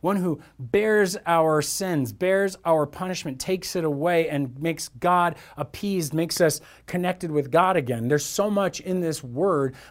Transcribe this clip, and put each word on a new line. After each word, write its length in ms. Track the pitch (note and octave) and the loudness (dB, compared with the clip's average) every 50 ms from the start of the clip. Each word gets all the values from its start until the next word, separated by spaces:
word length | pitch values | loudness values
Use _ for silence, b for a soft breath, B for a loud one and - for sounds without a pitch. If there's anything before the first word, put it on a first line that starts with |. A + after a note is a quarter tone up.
one 160 | - E3+ G3+ G3 | -2 -2 0 0
who 220 | F3+ F3+ D#3 C#3+ B B B - | 0 -2 -2 -4 B B B -14
bears 580 | C3 A#2 - G3+ G#3 G#3+ G#3+ G#3+ G#3 F#3 F3+ G#3 - | -6 -2 0 2 2 4 4 4 4 2 0 -4 -2
our 380 | E3 E3+ E3 D#3+ D#3+ D#3 D3+ D3 | 2 4 4 4 4 4 2 0
sins, 500 | - - - F#3+ F#3+ F3 D3+ C3 A#2 G#2 | 0 -4 -4 -2 -2 0 0 0 -2 -2
bears 420 | - F#3 F#3 F#3+ G3 G3 G3 F#3+ - - | -2 0 2 2 2 2 0 -2 -2 0
our 220 | E3+ E3 D#3+ D3 | 2 2 2 2
punishment, 540 | C#3+ - - F#3 F#3 F#3 E3 - D#3+ C3 C3 | 0 -4 -6 -6 -6 -6 -6 -6 -8 -8 -6
takes 360 | - - F#3+ F3+ F3+ - - | -4 -4 -4 -4 -4 -4 -4
it 80 | F#3 E3 | -2 -2
away, 460 | D#3 D3 C#3 D3+ F3 F3 E3 E3 D#3+ | -2 0 0 0 2 4 2 2 2
and 260 | D#3 C#3+ C#3+ C3 A#2+ C3+ | 0 -2 -2 -4 -4 -4
makes 280 | D3 E3 E3 D#3 - - | -4 -4 -4 -4 -8 -12
God 480 | - - - F3 F3+ F3+ F3 F3 D#3 B B B B - | -8 -2 2 4 4 4 4 2 0 B B B B -10
appeased, 560 | D3 - - - - G3+ G3 F#3 E3 C#3+ C#3+ | -10 -8 -8 -6 -4 -2 -2 -2 -2 -2 -2
makes 260 | D#3 E3+ D#3+ - - | -2 -2 -2 0 2
us 220 | F3+ D#3+ D3 - B B B B B | 2 2 2 0 B B B B B
connected 460 | - - F3+ F3+ F3+ F3+ F3+ - E3 | -6 -4 -2 -2 -2 -2 -4 -6 -4
with 180 | D3+ D3 C#3 C3 | -2 -2 0 2
God 260 | B2 E3 F3+ F#3 F#3+ | 2 2 4 4 2
again. 320 | F3 C3+ A#2 B2 A2+ A2+ B2 | 0 0 -2 -4 -4 0 0
There's 160 | D3 D3 - | 0 0 0
so 280 | - - - G3+ G#3+ | -2 -2 -2 -2 0
much 280 | G#3 G3+ G3 F3+ - - | 0 0 0 0 -2 -6
in 220 | - F#3 F#3 F#3 | -6 -4 -2 -2
this 220 | F3 E3 D#3 - - | -2 -2 -4 -6 -8
word, 500 | B2 A#2+ C3 F3 G3+ F3+ D3 C#3 C3 C3 B B B | -8 -4 0 0 2 2 2 0 -2 -4 B B B